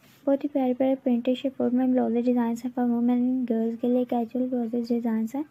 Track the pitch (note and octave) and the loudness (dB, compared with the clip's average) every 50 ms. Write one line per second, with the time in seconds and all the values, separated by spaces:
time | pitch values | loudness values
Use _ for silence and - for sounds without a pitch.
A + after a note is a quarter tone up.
0 | _ - - _ - - C#4 C#4 C#4 C#4+ - C#4+ C4 B3+ B3+ B3 C4+ C4 C4+ C4+ | _ -20 -18 _ 0 0 0 0 0 -2 -2 0 0 0 0 2 2 0 0 0
1 | - C4 B3 A#3 A#3+ B3+ B3+ B3 - C4+ C4 - B3 A#3+ A#3+ B3 C4 B3+ B3+ B3+ | 0 0 0 0 2 0 -2 0 -2 -6 -4 -2 -2 0 2 2 2 2 2 2
2 | A#3+ A3+ A3+ A#3+ A#3 B3 B3 B3 A#3 A3+ A#3 A#3 A#3+ B3+ B3 - B3 A#3+ A#3 A#3+ | 2 2 0 0 2 2 2 2 2 0 -2 -4 -6 -6 -4 -2 0 0 0 2
3 | A#3+ A#3+ B3 B3 B3 B3+ B3+ C4 B3+ A#3 A#3 A3+ A3+ A3+ A3+ A3+ - B3 B3 B3+ | 2 2 2 2 2 0 0 -2 -2 -2 0 0 0 -2 -2 -2 0 0 2 2
4 | B3 B3 B3 A#3+ A#3 A3 - B3 B3+ B3+ B3+ B3 A#3+ A3 A#3 A#3+ A#3 A3+ A#3+ A#3 | 0 0 -2 -2 -2 -2 -2 -4 -2 -2 -2 -2 -2 -2 -2 -4 -2 0 -2 0
5 | A#3 A#3 A3 A3 A3 A3+ - C4+ D#4 D4+ | 0 0 0 0 -2 -2 -4 -6 -6 -8